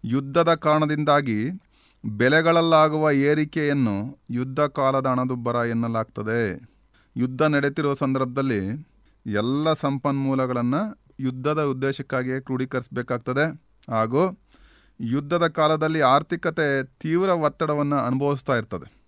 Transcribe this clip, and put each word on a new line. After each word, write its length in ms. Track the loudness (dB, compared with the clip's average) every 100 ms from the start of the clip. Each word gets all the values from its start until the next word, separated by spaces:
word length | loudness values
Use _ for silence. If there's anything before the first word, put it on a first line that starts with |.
| -2
ಯುದ್ಧದ 480 | -2 0 2 2
ಕಾರಣದಿಂದಾಗಿ 960 | 2 2 2 2 0 2 2 2 -2 -2 -6 _ _ _ _ -10
ಬೆಲೆಗಳಲ್ಲಾಗುವ 1040 | 0 4 4 4 4 6 6 4 4 2
ಏರಿಕೆಯನ್ನು 1080 | 4 2 2 0 -2 0 2 0 -2 -6 -12 -8
ಯುದ್ಧ 300 | -6 -4 -2
ಕಾಲದ 480 | -2 2 0 2 0
ಹಣದುಬ್ಬರ 480 | 0 -2 -2 -2 -2
ಎನ್ನಲಾಗ್ತದೆ. 1120 | 0 -2 -2 -2 -4 -6 -4 -2 -2 -4 -12 _ _ _ _ -4
ಯುದ್ಧ 240 | -4 0
ನಡೆತಿರುವ 520 | 2 2 0 -2 -2
ಸಂದರ್ಭದಲ್ಲಿ 960 | -2 -2 0 -2 -2 -2 -2 -2 -8 -12 _ _ _ -4
ಎಲ್ಲ 480 | -2 0 0 0
ಸಂಪನ್ಮೂಲಗಳನ್ನ 1000 | 0 -2 -2 -2 -2 0 0 0 0 0 0 -4 -8 _ -6
ಯುದ್ಧದ 440 | -6 -2 -2 0
ಉದ್ದೇಶಕ್ಕಾಗಿಯೇ 760 | -2 0 -2 -4 -4 -4 -4 -6
ಕ್ರೋಢೀಕರಿಸಬೇಕಾಗ್ತದೆ 1200 | -4 -4 -2 -6 -6 -8 -4 -6 -2 -2 -2 -4 _ _ -6
ಹಾಗೂ 480 | -2 0 0 0 -2 _ -20 -20 _ _ _
ಯುದ್ಧದ 480 | -4 -4 -2 0 0
ಕಾಲದಲ್ಲಿ 540 | 2 2 2 0 2
ಆರ್ಥಿಕತೆ 840 | 4 4 2 -4 -2 0 0 0
ತೀವ್ರ 460 | -4 _ -2 0 2
ಒತ್ತಡವನ್ನ 680 | 2 0 -2 -2 0 0 0
ಅನುಭವಿಸ್ತಾ 640 | 0 0 0 -2 -2 -2
ಇರ್ತದೆ. 340 | -2 -10 -12 _